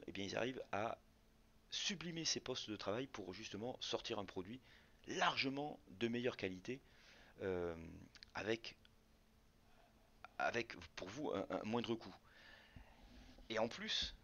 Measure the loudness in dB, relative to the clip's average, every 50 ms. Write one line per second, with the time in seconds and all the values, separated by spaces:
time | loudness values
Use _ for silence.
0 | -8 -6 -4 -2 -2 0 2 2 2 2 0 -2 -4 0 2 2 2 2 0 -2
1 | -8 -14 -20 -20 -20 -20 -20 -20 -20 -20 -20 -20 -10 -6 -4 0 0 0 0 0
2 | -2 -2 -2 0 2 2 2 2 0 0 0 0 0 -2 -2 0 2 2 2 2
3 | 2 0 -4 -6 -4 -4 -6 -6 -6 -6 -4 -2 -2 -2 -2 -2 0 0 0 0
4 | 0 0 0 -2 -2 -2 -2 -4 -4 -4 -6 -10 -12 -16 -20 -20 -20 -20 -20 -12
5 | -8 -4 2 4 6 6 6 6 4 2 2 2 0 -2 -4 -6 -10 -14 0 2
6 | 4 4 4 4 4 2 2 2 2 0 0 -2 -4 -4 -4 -4 -6 -12 -20 -20
7 | -20 -20 -20 -20 -20 -18 -8 -2 2 2 4 4 4 2 0 -2 -4 -8 -10 -10
8 | -12 -14 -16 -18 -16 -8 -4 -2 2 2 2 2 0 -6 -12 -12 -16 -20 -20 -20
9 | -20 -20 -20 -20 -20 -20 -20 -20 -20 -20 -20 -20 -20 -20 -20 -20 -20 -20 -20 -20
10 | -20 -20 -20 -18 -18 -8 -2 0 2 2 2 2 0 -2 -4 -10 -10 -10 -8 -8
11 | -6 -6 -4 -2 0 2 2 2 0 0 0 0 0 2 2 2 2 2 0 0
12 | -2 -6 -12 -14 -16 -20 -20 -18 -18 -16 -16 -18 -18 -16 -16 -16 -16 -18 -18 -20
13 | -18 -18 -16 -16 -14 -14 -14 -12 -6 0 2 4 4 4 2 0 -2 0 2 2
14 | 2 0 -2 -8